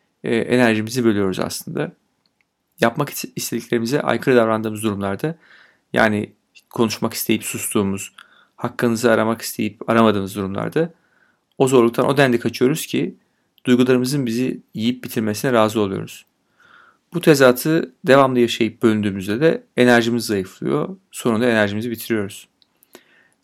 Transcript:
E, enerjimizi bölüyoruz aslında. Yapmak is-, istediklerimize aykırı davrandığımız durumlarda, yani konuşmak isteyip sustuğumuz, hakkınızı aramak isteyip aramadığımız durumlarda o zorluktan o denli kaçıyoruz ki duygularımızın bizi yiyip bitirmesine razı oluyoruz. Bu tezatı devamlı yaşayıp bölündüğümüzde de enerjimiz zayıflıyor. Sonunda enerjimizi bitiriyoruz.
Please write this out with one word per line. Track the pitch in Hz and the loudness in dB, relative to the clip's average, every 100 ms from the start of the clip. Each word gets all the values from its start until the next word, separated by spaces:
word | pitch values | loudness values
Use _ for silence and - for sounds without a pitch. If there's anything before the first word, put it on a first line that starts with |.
| _ _ | _ _
E, | - 117 | -4 -2
enerjimizi | - 123 117 107 110 127 | 0 2 2 0 -2 0
bölüyoruz | 113 101 95 90 | 2 2 0 -2
aslında. | 85 - - - 170 - _ _ _ _ _ _ _ - | -6 -8 -10 -8 -8 -10 _ _ _ _ _ _ _ -2
Yapmak | - 151 143 | 0 0 -6
is-, | - - - | -8 -12 -10
istediklerimize | - 117 - 120 117 143 | -8 -8 -4 -4 -2 -2
aykırı | - 117 143 123 | -2 -2 2 2
davrandığımız | 113 110 110 107 | 2 0 -4 -4
durumlarda, | 110 101 101 101 156 165 _ - _ _ _ | -4 -2 -4 -4 -6 -8 _ -20 _ _ _
yani | 117 110 104 - _ _ _ _ | 0 2 0 -6 _ _ _ _
konuşmak | - 110 - 113 | -2 -2 -2 -6
isteyip | - - 107 | -4 -4 -4
sustuğumuz, | - 113 - 110 98 98 - - - _ _ - | -4 -10 -4 -2 -2 -4 -10 -20 -20 _ _ -10
hakkınızı | 120 - 120 113 120 | -10 -2 -2 2 2
aramak | 110 110 113 | 2 2 -4
isteyip | - - 107 - - | -8 -6 -6 -6 0
aramadığımız | 113 110 101 95 104 | 4 4 4 -2 -6
durumlarda | 95 101 110 147 165 - _ _ _ _ _ - | -6 -6 -4 -2 -4 -6 _ _ _ _ _ -2
o | 135 | 2
zorluktan | 131 117 117 127 | 4 4 2 0
o | 139 | 2
denli | 131 120 | 2 2
kaçıyoruz | 127 - 131 156 - | -2 0 0 -2 -6
ki | 127 180 - _ _ _ _ - | -6 -6 -8 _ _ _ _ 0
duygularımızın | 123 127 127 127 147 120 | 2 4 2 0 -2 -4
bizi | 117 127 - - | -4 -4 -6 -12
yiyip | 110 117 127 | -6 -4 -4
bitirmesine | 120 120 107 104 139 | -6 -6 -4 -4 0
razı | 120 110 110 | 2 2 0
oluyoruz. | 101 98 113 - _ _ _ _ _ _ _ _ _ | -2 -4 -10 -14 _ _ _ _ _ _ _ _ _
Bu | 170 | 0
tezatı | 165 139 131 127 156 123 - _ 131 | 4 6 6 4 0 -2 -2 _ 4
devamlı | 135 135 123 | 6 6 4
yaşayıp | 117 - 110 - | 0 0 -4 0
bölündüğümüzde | 117 107 104 98 98 110 | 0 2 -2 -4 -4 0
de | 160 254 - - | 0 0 -4 2
enerjimiz | 123 120 117 117 113 | 4 4 2 -2 -2
zayıflıyor. | 101 92 - 123 147 190 190 _ | -2 -4 -6 -4 -2 -4 -10 _
Sonunda | - 123 110 123 | -6 -2 0 2
enerjimizi | 113 101 104 120 | 2 0 -2 -8
bitiriyoruz. | 113 - 113 101 - - _ _ _ _ - _ _ _ _ | -8 -4 -4 -4 -10 -20 _ _ _ _ -20 _ _ _ _